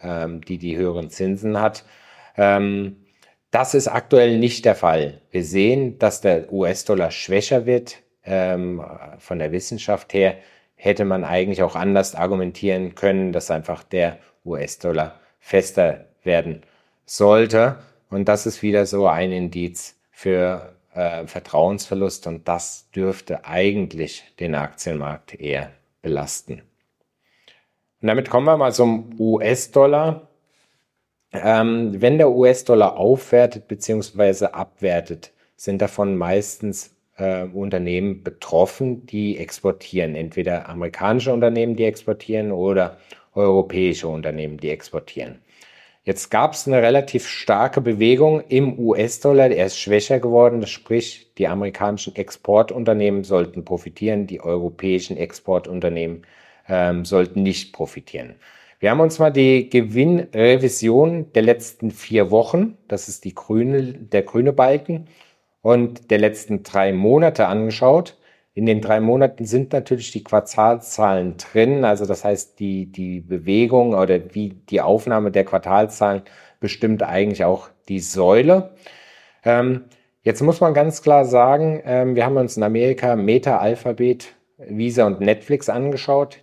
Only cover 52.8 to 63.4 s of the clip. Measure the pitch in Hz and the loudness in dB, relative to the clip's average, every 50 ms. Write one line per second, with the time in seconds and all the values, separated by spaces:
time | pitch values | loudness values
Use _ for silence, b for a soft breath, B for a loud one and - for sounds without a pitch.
52.8 | 117 113 110 107 104 104 98 98 95 95 95 90 87 87 - 90 82 - 90 85 | 0 0 0 2 2 0 0 -2 -2 0 0 0 0 -2 -6 -12 -10 -8 -8 -8
53.8 | - 85 - - 104 110 107 104 101 92 92 - 82 85 85 87 87 85 82 - | -8 -10 -12 -6 -4 -4 -2 -2 -4 -6 -8 -10 -6 -4 -4 -4 -4 -6 -8 -6
54.8 | 95 95 92 90 87 - 92 - 85 - - - - - 92 90 87 85 92 90 | -4 -2 -2 -2 -2 -6 -8 -8 -8 -10 -10 -10 -4 -2 -2 -2 -2 -6 -8 -4
55.8 | 90 87 85 82 82 82 82 82 b b b b b b b b b - 95 90 | -4 -4 -4 -4 -6 -6 -8 -12 b b b b b b b b b -4 -2 0
56.8 | 90 87 87 87 87 - 101 92 90 90 - 98 98 98 90 - - - - - | 0 0 0 -2 -4 0 0 0 0 0 0 -2 -2 -2 -2 -4 -8 -14 -12 -10
57.8 | 80 - - - - - - 73 65 - - _ b b b b b b b b | -10 -10 -12 -16 -20 -16 -16 -16 -16 -16 -20 _ b b b b b b b b
58.8 | 98 104 120 151 160 160 160 - 160 151 139 139 135 131 131 127 123 - - 123 | 0 0 2 4 2 2 2 2 2 2 4 4 4 6 6 4 2 2 2 2
59.8 | 113 104 107 123 139 170 175 170 175 - - 107 113 120 127 127 131 123 - - | 2 2 2 2 2 2 2 0 -2 -2 0 2 4 4 4 4 2 0 -2 0
60.8 | 110 113 113 135 156 165 170 165 156 - - 113 110 120 117 117 - - - - | 0 2 4 4 4 2 2 -4 -6 -2 0 2 4 4 2 2 0 -16 -12 -8
61.8 | 113 110 - - - - 110 110 101 87 104 113 117 - - 175 208 226 - _ | -8 -8 -8 -8 -8 -2 0 2 2 4 4 2 2 2 0 0 0 -2 -4 _
62.8 | _ - 104 101 - - 98 - - 95 - - | _ -8 -8 -8 -8 -10 -14 -14 -14 -14 -14 -12